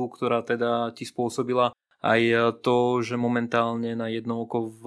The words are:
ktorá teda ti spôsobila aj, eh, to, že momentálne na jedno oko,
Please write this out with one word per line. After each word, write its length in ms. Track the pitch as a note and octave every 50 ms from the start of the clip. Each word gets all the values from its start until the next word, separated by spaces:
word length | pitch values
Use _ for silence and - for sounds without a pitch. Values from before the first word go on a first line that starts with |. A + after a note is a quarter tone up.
| B2 A#2+
ktorá 360 | - - B2+ A#2+ A#2+ A#2 A2+
teda 480 | - A#2+ A#2 A#2+ A#2+ A#2+ A#2 A#2 A#2
ti 160 | A2+ - A#2 -
spôsobila 640 | - - B2 A#2 - - B2+ A#2+ B2 B2 B2 A#2+ - _ _ _ _ _ -
aj, 180 | A2+ A2+ A2+ A#2 A#2
eh, 120 | A#2 A#2 A#2 A#2 A2+ A#2
to, 440 | - B2+ B2 A#2+ B2 B2 B2 B2 A2+
že 120 | A2 B2
momentálne 800 | A#2+ A#2+ A#2+ A#2+ A#2+ A#2+ A#2 A#2 A#2 A#2 A#2 A#2 A#2 A#2 A#2 A#2
na 120 | A2+ A2+ A2+
jedno 320 | A2+ A2+ A2+ A#2 A#2 A#2 A#2
oko, 280 | A#2 - A#2 A2+ A2 A2 A2+ A2+